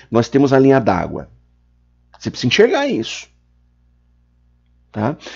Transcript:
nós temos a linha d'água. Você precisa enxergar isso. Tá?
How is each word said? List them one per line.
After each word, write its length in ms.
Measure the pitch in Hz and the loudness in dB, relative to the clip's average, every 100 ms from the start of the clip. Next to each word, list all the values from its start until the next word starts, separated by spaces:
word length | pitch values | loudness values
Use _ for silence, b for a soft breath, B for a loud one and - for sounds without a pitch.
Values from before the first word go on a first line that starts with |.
| B | B
nós 180 | 113 117 | -2 0
temos 240 | 135 139 | 2 2
a 60 | 135 | 4
linha 220 | 135 135 | 4 4
d'água. 480 | 107 90 80 73 69 _ _ _ _ _ _ _ _ _ | 2 -2 -4 -10 -14 _ _ _ _ _ _ _ _ _
Você 120 | 113 | -12
precisa 180 | - 127 | -6 -4
enxergar 380 | 160 233 294 285 | 2 2 2 -2
isso. 400 | 151 113 - - _ _ _ _ _ _ _ _ _ _ _ _ _ _ _ _ | -4 -6 -12 -18 _ _ _ _ _ _ _ _ _ _ _ _ _ _ _ _
Tá? 260 | 110 110 156 B | -6 -6 -6 B